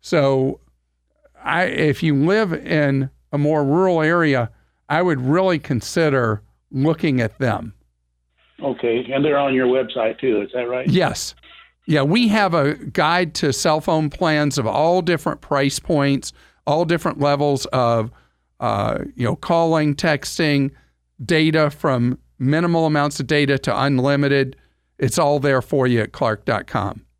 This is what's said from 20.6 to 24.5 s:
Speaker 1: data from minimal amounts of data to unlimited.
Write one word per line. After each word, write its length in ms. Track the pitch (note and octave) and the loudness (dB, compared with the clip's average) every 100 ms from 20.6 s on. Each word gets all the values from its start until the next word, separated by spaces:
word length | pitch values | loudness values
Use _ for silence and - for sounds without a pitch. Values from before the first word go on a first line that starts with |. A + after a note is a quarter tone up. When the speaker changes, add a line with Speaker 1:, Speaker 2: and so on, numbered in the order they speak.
| C#3 - _ _ _ _ A#2 | 0 -6 _ _ _ _ -2
Speaker 1:
data 440 | E3 D#3 D#3+ D3+ | 2 2 2 0
from 480 | C#3+ D#3+ B2+ A#2+ - _ _ | 0 -2 0 0 -2 _ _
minimal 460 | C3 D3+ E3+ E3+ D#3+ | 0 0 2 2 2
amounts 340 | D3+ D3 C#3+ | 2 0 -2
of 80 | B2+ | -2
data 300 | D3+ C#3+ C3+ | 0 2 0
to 240 | - G2+ | 0 -2
unlimited. 720 | C3+ C3+ C3 C#3+ C#3+ C#3 C3+ | 0 2 2 2 2 2 0